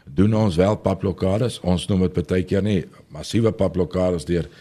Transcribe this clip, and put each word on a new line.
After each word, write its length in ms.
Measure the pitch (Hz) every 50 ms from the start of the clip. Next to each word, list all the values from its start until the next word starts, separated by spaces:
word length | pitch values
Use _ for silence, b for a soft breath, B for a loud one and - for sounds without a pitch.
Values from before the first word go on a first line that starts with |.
| B - 69
doen 200 | 87 101 110 110
ons 220 | 107 110 101 78
wel 200 | 85 92 104 110
padblokkades. 840 | - - 98 92 - 101 95 85 - 92 95 98 113 127 113 - -
Ons 260 | - 87 90 85 - -
noem 120 | 101 92
dit 260 | 92 85 - 90 80
baie 160 | - 92 92 87
keer 180 | - 101 98
nie 220 | 98 107 101 82 - - - - - _
massiewe 440 | - 76 - - - 113 113 110
padblokkades 720 | 107 - 98 87 87 90 87 - - 92 92 92 90 82 -
deur 240 | - 87 82 76 b b b